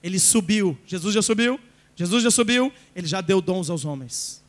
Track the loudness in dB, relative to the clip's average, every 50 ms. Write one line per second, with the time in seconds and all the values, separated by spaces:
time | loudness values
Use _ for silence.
0 | -8 -4 -2 2 2 4 4 4 2 2 2 2 2 0 -2 -4 -8 -10 -8 -6
1 | -4 -2 0 0 0 0 0 2 2 0 0 -2 -8 _ _ _ _ _ _ -6
2 | -4 0 0 2 2 4 4 2 2 4 4 2 2 0 -2 -8 -20 _ _ -10
3 | -6 -4 -4 -4 0 2 0 2 2 0 -2 -2 -2 -4 -6 -6 -4 -6 -8 -8
4 | -10 -10 -10 -8 -8 -10 -12 -14 _